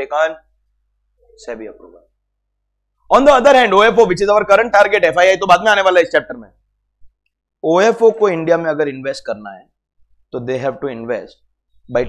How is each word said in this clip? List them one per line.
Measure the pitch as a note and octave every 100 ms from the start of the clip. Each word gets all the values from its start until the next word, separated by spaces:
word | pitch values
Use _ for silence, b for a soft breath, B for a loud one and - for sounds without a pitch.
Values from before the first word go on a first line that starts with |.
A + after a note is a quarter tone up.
taken | C3+ D3 D#3+ D#3+ _ _ _ _ _ _ _ _ _ _
सेबी | - A2+ G#2+
अप्रूवल। | F#2 F2+ E2+ F2 _ _ _ _ _ _ _ _ _ -
On | G#3 C#4
the |
other | C4+ B3+
hand, | C4 A#3
ओएफओ, | F#3+ G#3+ G#3 A3
which | F3+
is | G3+
our | G#3 G3+
current | G3+ A#3
target, | G3+ G#3 G3+
एफआईआई | E3 E3 F#3 F#3+
तो | F#3+
बाद | F3+
में | G#3+
आने | G3+
वाला | F#3+ F3+
है | E3+
इस |
चैप्टर | D#3 - B2
में, | G#2 _ _ _ _ _ - _ _ _ _ _
ओएफओ | D#3+ E3+ A3 A3+ A3+ G#3+
को | G#3
इंडिया | E3 D#3+ E3
में | E3
अगर | D3+ D3
इन्वेस्ट | C3+ C3+ C3+ -
करना | G#2 G#2
है | F#2+ _ _ _ _ _ _ _
तो | C3 A#2+
they | C3
have | C3+ B2+
to | C#3+
invest | A#2 A#2 A2 E2+ _ _ _ _ _ -
by | B2